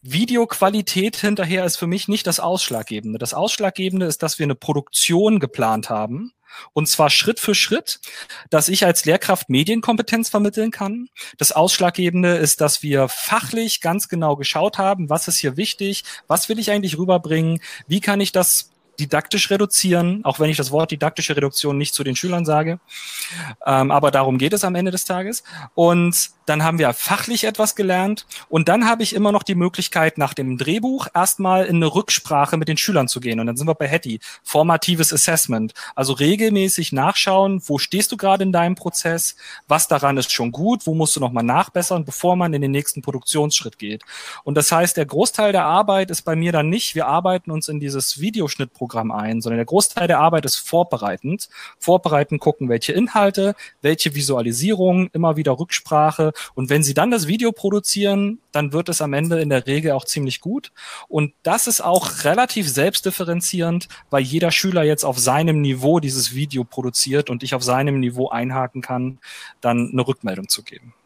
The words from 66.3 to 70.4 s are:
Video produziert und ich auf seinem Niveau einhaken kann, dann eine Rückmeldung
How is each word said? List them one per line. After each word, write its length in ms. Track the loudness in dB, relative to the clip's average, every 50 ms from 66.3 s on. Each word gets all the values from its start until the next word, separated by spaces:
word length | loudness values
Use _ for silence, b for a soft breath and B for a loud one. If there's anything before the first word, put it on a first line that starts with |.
| -2
Video 300 | -4 -4 -2 -2 -4 -4
produziert 680 | -4 -6 -6 -6 -4 -2 -2 -2 0 0 0 0 0
und 140 | -4 -6 -4
ich 100 | -4 -4
auf 100 | -2 0
seinem 360 | 0 0 2 2 0 0 0
Niveau 300 | 0 -2 -2 -2 -4 -4
einhaken 520 | -2 -4 -4 -4 -2 -4 -4 -4 _ -10
kann, 380 | -8 -6 -6 -4 -4 -6 -8 -10 B B B B B B B B
dann 320 | -2 0 0 0 0 0
eine 160 | 0 -2 0 0
Rückmeldung 420 | -2 _ -4 -8 -6 -6